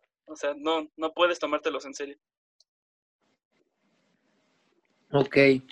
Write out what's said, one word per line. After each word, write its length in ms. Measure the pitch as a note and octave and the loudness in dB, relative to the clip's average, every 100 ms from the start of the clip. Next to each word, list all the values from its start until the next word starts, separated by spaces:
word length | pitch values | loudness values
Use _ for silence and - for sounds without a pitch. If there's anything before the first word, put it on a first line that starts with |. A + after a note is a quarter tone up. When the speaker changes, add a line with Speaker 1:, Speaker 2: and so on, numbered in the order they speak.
| _ _ - | _ _ -20
Speaker 1:
O 100 | D#3 | -8
sea, 180 | C#3+ D3 | -6 -4
no, 320 | D3+ D#3+ D#3 - | -2 -2 -4 -8
no 160 | D#3+ | -6
puedes 260 | D#3+ F3 F3 | 2 2 2
tomártelos 460 | D3 D3 D#3+ C#3+ C#3 | -2 -2 -4 -6 -10
en 80 | |
serio. 220 | C3+ C#3+ C#3+ _ _ _ _ _ _ _ _ _ _ _ _ _ _ _ _ _ _ _ _ _ _ _ _ _ _ _ _ _ | -12 -12 -14 _ _ _ _ _ _ _ _ _ _ _ _ _ _ _ _ _ _ _ _ _ _ _ _ _ _ _ _ _
Speaker 2:
Ok, 260 | C#3+ C3 C#3 C#3 C3 - | 0 2 6 6 4 0